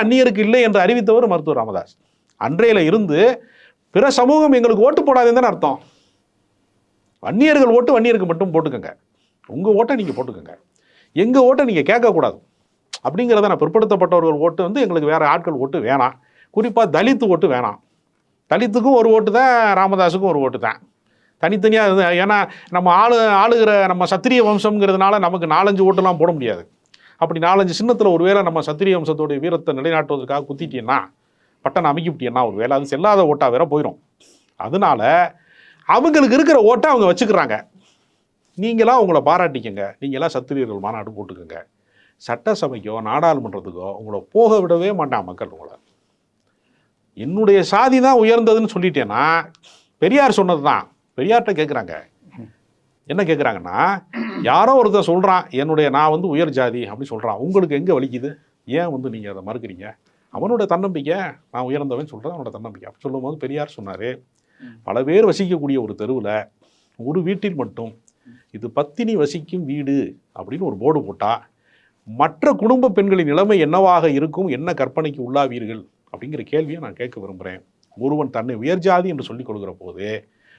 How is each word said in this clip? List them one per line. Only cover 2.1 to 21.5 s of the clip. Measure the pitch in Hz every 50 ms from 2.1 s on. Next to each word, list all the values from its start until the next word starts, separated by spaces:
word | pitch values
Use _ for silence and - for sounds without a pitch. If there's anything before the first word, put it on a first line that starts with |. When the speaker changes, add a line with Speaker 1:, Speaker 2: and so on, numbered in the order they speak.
| _ _ _ _ _ -
Speaker 1:
அன்றையில | - 117 151 175 226 233 220
இருந்து | 196 160 156 185 226 208 170 147 160 208 254 247 - - _ _ _ _ _ _ _ _ _ -
பிற | 185 254 269
சமூகம் | - 247 247 262 294 311 311 294
எங்களுக்கு | 269 247 233 233 220 190 220
ஓட்டு | 277 - - 294
போடாதுன்னு | 285 262 254 240 240 233 254
தானே | 247 220 175
அர்த்தம். | 156 160 143 131 - - _ _ _ _ _ _ _ _ _ _ _ _ _ _ _ _ _ _ _ _ _ _ _ _ _ _ _ -
வன்னியர்கள் | - 147 214 285 311 302 294 269 240 226
ஓட்டு | 247 240 240 277 226
வன்னியருக்கு | 226 240 233 208 190
மட்டும் | 170 165 165 196 185 160
போட்டுக்கங்க, | 160 156 156 127 110 - - - _ _ _ _ _ _ _ _ _ _
உங்க | - 104 143 185 214
ஓட்டை | 208 202 233 233 277
நீங்க | 233 202 156 127
போட்டுக்கங்க, | 107 131 - 104 90 80 76 85 - _ _ _ _ _ _ _ _ _ _
எங்க | - 156 202 233 254 269 254
ஓட்டை | 247 269 254 285
நீங்க | 240 202 156 143 160
கேட்கக்கூடாது. | 208 240 233 226 185 165 135 110 98 - _ _ _ _ _ _ _ _ _ _ - - -
அப்படிங்கிறத | 127 147 190 247 240 233 208 208
நான் | 202 180 -
பிற்படுத்தப்பட்டவர்கள் | 151 165 170 220 220 220 208 180 185 170 180 175 165 160 151
ஓட்டு | 143 156 170 165 - 185
வந்து | 175 214 285
எங்களுக்கு | 262 190 175 165 151 147
வேற | 156 160 156
ஆட்கள் | 147 156 175 170 175 151
ஓட்டு | 127 135 135 135 -
வேணாம். | 107 117 135 135 123 127 - _ _ _ _ _ _ _ -
குறிப்பா | 208 220 240 196 226 226 175
தலித் | 143 156 196 254 269 220 240
ஓட்டு | 196 175 160 196
வேணாம். | 165 131 120 120 107 104 - _ _ _ _ _ _ _ _ _ _ _ _ _ -
தலித்துக்கும் | 151 190 240 233 202 247 220 269 269
ஒரு | 240 220 226
ஓட்டு | 220 220 214 196
தான், | 196 240 262 262 247 233 226 208 196
ராமதாஸுக்கும் | 185 196 190 196 190 185 175 160 185
ஒரு | 196 190 160 143
ஓட்டு | 135 127 120 117
தான். | 117 110 - - _ _ _ _ _ _ _ _ _ _ _ _
தனித்தனியா | - 170